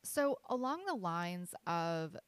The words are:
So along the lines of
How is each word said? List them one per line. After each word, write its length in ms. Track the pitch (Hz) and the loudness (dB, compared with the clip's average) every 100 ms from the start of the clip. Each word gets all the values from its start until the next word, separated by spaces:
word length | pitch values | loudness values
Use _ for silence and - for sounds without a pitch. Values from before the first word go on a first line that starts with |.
So 340 | - - 285 269 - | -2 2 4 2 0
along 360 | 254 254 269 392 | 0 0 0 -2
the 100 | 269 | -2
lines 580 | 180 170 175 180 175 - - | 0 0 -2 -4 -8 -6 0
of 500 | 170 165 165 160 - | 2 2 0 -2 -8